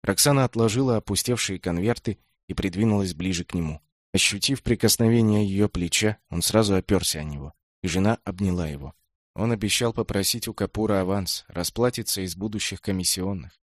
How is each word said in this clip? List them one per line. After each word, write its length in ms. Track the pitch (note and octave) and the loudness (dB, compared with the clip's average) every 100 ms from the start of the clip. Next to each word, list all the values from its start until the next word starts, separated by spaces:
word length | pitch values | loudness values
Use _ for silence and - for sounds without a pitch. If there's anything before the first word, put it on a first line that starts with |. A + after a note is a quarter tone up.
Роксана 400 | - G2 D3 C#3 | -2 2 4 4
отложила 540 | B2+ A#2 A2+ A2+ C3+ A2 | 2 2 2 4 2 0
опустевшие 640 | - G2 - A#2+ - F#2+ | 0 -2 0 -2 -2 -4
конверты 600 | F2+ E2+ G2+ A#2 - G2 _ _ _ | -2 0 0 0 -4 -8 _ _ _
и 20 | |
придвинулась 600 | F#2 G2 F2+ A2+ G#2 G2 | -4 -2 2 2 2 0
ближе 300 | D#2 F#2 F2 | -2 -2 -2
к 100 | F2 | -4
нему. 280 | F2+ D#2+ D#2 _ _ _ | -4 -4 -6 _ _ _
Ощутив 480 | F#2+ - G2 - C#3 | 0 0 0 -2 -2
прикосновение 840 | - A2+ A2 - A2+ A#2 A2 G#2 G2+ | 0 2 2 4 4 6 4 4 2
её 240 | G2 G#2 | 2 0
плеча, 480 | - F2 - G#2+ G#2 _ | 0 -2 0 0 -2 _
он 120 | E2+ | -4
сразу 340 | - A2 G#2 F#2+ | 2 2 4 0
опёрся 440 | - G2 F2+ D#2 | 2 0 0 -4
о 40 | |
него, 300 | D2+ C#2+ D#2 _ _ _ | -6 -8 -12 _ _ _
и 60 | F#2 | -2
жена 320 | F2+ G2+ A#2 - | 0 2 0 -4
обняла 420 | F2+ G2 F2+ D#2+ | -4 -2 0 -4
его. 260 | C#2+ C#2 - _ _ _ - | -6 -12 -16 _ _ _ -4
Он 160 | A2+ | -2
обещал 400 | A2+ G#2 - A#2+ | -2 0 0 0
попросить 540 | A2+ A2 G2+ F#2+ A#2+ A2+ | -2 -2 0 0 -2 -6
у 60 | |
Капура 480 | G#2 G2 - G#2+ G2+ | -4 -4 0 0 2
аванс, 440 | F#2 G2+ F2+ - - | 2 0 -2 -6 -8
расплатиться 760 | - E2+ - B2 A#2+ G#2+ G2 | -6 -4 0 0 0 -6 -4
из 140 | F#2 E2 | -6 -6
будущих 460 | G#2+ G#2 - G2 | -6 -4 -6 -6
комиссионных. 760 | - F#2+ F2+ - F#2 G2 C2 _ | -4 -2 0 -2 -2 -4 -10 _